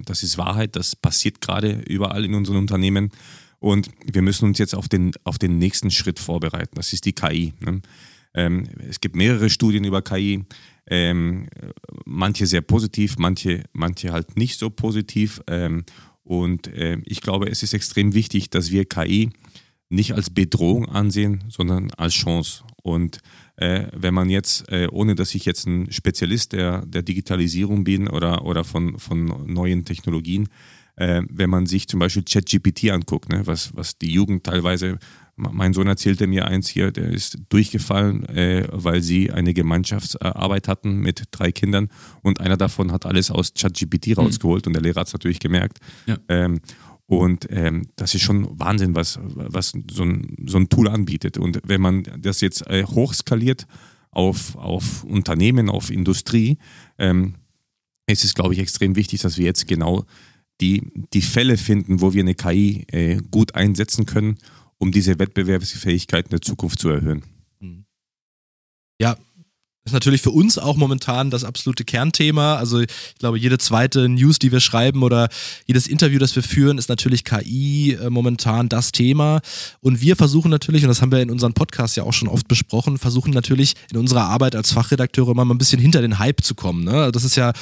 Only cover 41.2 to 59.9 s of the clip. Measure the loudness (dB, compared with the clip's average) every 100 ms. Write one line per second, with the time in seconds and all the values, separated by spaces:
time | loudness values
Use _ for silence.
41.2 | -8 -4 -2 0 0 0 0 -6 -20 -6
42.2 | -2 0 2 2 2 0 -2 -2 0 0
43.2 | 0 0 -2 -2 -2 -2 -2 -2 0 2
44.2 | 2 2 0 0 0 0 0 0 -4 -4
45.2 | -4 -2 0 0 0 -6 -20 -14 -6 -4
46.2 | 0 0 2 -2 -6 -20 -20 -14 0 2
47.2 | 2 0 -4 -2 -2 -2 -6 -8 -4 -2
48.2 | 0 0 -2 -4 -2 0 0 0 -2 -6
49.2 | -12 -10 -8 -6 -6 -8 -10 -4 -2 -2
50.2 | -6 -12 -2 2 4 4 4 2 -2 -2
51.2 | -6 -4 -2 -2 0 2 2 2 -2 -6
52.2 | -4 -2 -2 -2 -4 -2 0 0 0 -2
53.2 | -2 0 0 -2 -4 -20 -20 _ _ 0
54.2 | 0 0 -6 -10 -6 -4 -4 -6 -4 -2
55.2 | 0 2 4 4 2 0 -2 -2 0 0
56.2 | 0 2 2 0 -4 -20 -18 -2 2 2
57.2 | 0 -4 _ _ _ _ _ _ -2 0
58.2 | 0 0 0 0 -2 0 0 2 0 -2
59.2 | -2 0 0 0 -2 0 0